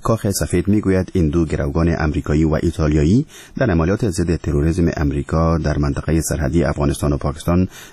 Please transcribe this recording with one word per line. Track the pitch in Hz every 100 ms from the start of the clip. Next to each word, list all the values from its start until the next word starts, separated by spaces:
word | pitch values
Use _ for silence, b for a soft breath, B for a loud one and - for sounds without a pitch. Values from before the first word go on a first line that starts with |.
کاخ | - 113 107
سفید | 95 - 90 85
می‌گوید | 104 95 92 87
این | 95 78
دو | 82 80
گروگان | 73 71 73 85 -
امریکایی | 78 71 71 78
و | 80 76
ایتالیایی | - - 78 76 73 113 156 B B -
در | 131
عملیات | 82 80 101 110
ضد | 85 87 80
تروریسم | - 73 76 80 82 -
امریکا | 76 69 67 80 82 82
در | 73 71
منطقهٔ | 71 69 73 78
سرحدی | 76 69 73 82
افغانستان | 73 - 71 73 71
و | 73
پاکستان | 78 67 - 87 92 B B